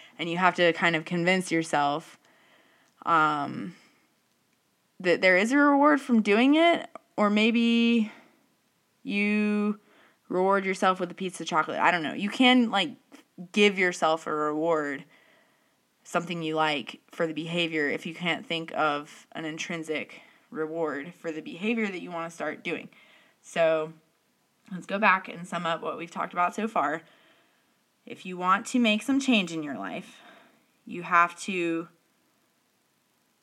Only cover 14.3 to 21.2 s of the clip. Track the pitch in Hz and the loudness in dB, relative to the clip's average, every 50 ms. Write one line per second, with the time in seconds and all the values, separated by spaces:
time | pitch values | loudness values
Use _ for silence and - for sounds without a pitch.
14.3 | 160 151 151 151 151 151 160 170 165 151 147 143 139 143 143 - _ _ _ _ | -4 -2 -2 -2 -2 0 0 0 0 0 0 -4 -6 -10 -12 -18 _ _ _ _
15.3 | _ _ _ _ _ _ _ _ _ _ _ _ _ _ _ - - 175 175 170 | _ _ _ _ _ _ _ _ _ _ _ _ _ _ _ -6 -4 -4 -4 -4
16.3 | 175 170 160 156 156 156 156 156 151 139 110 - - - _ _ - - 170 160 | -6 -6 -6 -4 0 0 0 0 0 -2 -6 -10 -14 -18 _ _ -6 -4 -4 -4
17.3 | 156 151 165 165 170 175 170 160 160 156 147 139 101 - - 170 160 160 175 170 | -4 -6 -8 -4 -2 -2 -2 -2 -2 -2 -2 -2 -2 -4 -6 -10 -10 -6 -4 -4
18.3 | 156 - - - 165 165 165 - - - 156 151 147 147 147 156 - - - _ | -4 -4 -6 -6 -6 -6 -6 -6 -4 -2 0 0 -2 -4 -6 -10 -18 -20 -20 _
19.3 | - 156 160 156 156 160 - - 175 165 156 156 156 139 104 - - - - _ | -12 -10 -10 -8 -8 -8 -8 -8 -8 -8 -8 -6 -6 -8 -8 -10 -14 -20 -20 _
20.3 | _ _ _ _ - 151 156 156 160 170 160 151 139 139 143 175 170 _ | _ _ _ _ -8 -8 -8 -6 -4 -4 -4 -4 -4 -8 -10 -12 -16 _